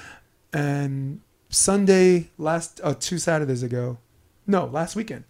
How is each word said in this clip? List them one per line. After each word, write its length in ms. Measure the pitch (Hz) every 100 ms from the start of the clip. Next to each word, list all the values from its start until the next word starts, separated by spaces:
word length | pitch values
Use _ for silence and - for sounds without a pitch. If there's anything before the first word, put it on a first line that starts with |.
| - - _ _ _
And 680 | 151 143 143 139 135 139 147 _ _ -
Sunday, 800 | - - 196 196 190 185 175 165 -
last, 420 | 156 165 165 -
uh, 120 | 165 135
two 200 | - 175
Saturdays 440 | 175 156 143 123
ago, 360 | 127 120 123 120 _ _ _ _ -
no, 200 | 196 127
last 280 | 143 170 208
weekend 280 | 220 -